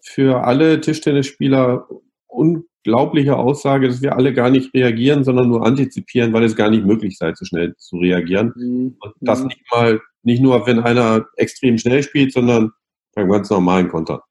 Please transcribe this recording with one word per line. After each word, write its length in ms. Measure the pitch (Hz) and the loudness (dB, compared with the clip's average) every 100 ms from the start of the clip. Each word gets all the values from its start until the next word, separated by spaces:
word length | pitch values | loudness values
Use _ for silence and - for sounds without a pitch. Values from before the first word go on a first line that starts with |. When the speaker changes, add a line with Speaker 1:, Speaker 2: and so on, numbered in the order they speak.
Speaker 1:
für 400 | - - 135 127 | -12 -2 0 2
alle 380 | 123 127 160 156 | 2 2 4 2
Tischtennisspieler 1040 | 156 156 - 143 135 - 143 135 127 127 - - _ _ _ | -2 -4 0 0 -2 -4 0 2 2 -2 -6 -20 _ _ _
unglaubliche 1080 | - 160 165 - _ - 117 147 151 139 123 | -2 0 0 -8 _ -2 0 0 0 0 0
Aussage, 500 | 120 139 143 139 131 | 0 -2 -2 0 0
dass 160 | 127 | -2
wir 140 | 135 127 | -4 0
alle 160 | 127 | 0
gar 180 | 123 123 | 2 2
nicht 240 | 131 131 | 2 0
reagieren, 480 | 131 123 113 127 147 | 0 0 0 0 0
sondern 260 | 135 123 123 | 0 2 2
nur 160 | 117 | 2
antizipieren, 680 | 110 135 131 - - 127 117 | 0 0 -2 -6 -6 -2 0
weil 100 | 113 | 2
es 140 | 113 110 | 0 2
gar 140 | 107 | 2
nicht 140 | 110 | 2
möglich 320 | 98 110 101 - | 2 0 -2 -6
sei, 160 | 82 82 | -8 -6
so 80 | |
schnell 320 | 92 87 85 - | -8 -6 -6 -8
zu 220 | - 87 | -14 -2
reagieren. 540 | 90 90 82 95 117 117 | 0 0 -2 -2 -2 -4
Speaker 2:
Mhm. 400 | 123 123 127 123 | -8 -6 -6 -8
Speaker 1:
Und 160 | - - | -20 -8
das 220 | 120 110 | -4 -2
Speaker 2:
Mhm. 40 | 131 | -4
Speaker 1:
nicht 160 | - _ | -10 _
mal, 300 | 120 117 110 - _ | 0 2 0 -4 _
nicht 180 | 120 120 | -2 2
nur, 240 | 131 123 117 | 4 2 2
wenn 140 | 117 | 0
einer 460 | 117 117 117 110 110 - | 2 0 2 0 -2 -6
extrem 420 | 113 - 131 113 | -6 -2 0 0
schnell 240 | 120 135 | 0 0
spielt, 300 | 139 147 135 | -2 0 0
sondern 400 | 127 123 117 110 _ _ _ _ | 0 2 2 0 _ _ _ _
beim 160 | - 92 | -4 0
ganz 180 | 104 98 | 0 0
normalen 400 | 101 90 92 87 | 0 2 2 0
Kontern. 300 | 82 80 76 _ | -4 -8 -10 _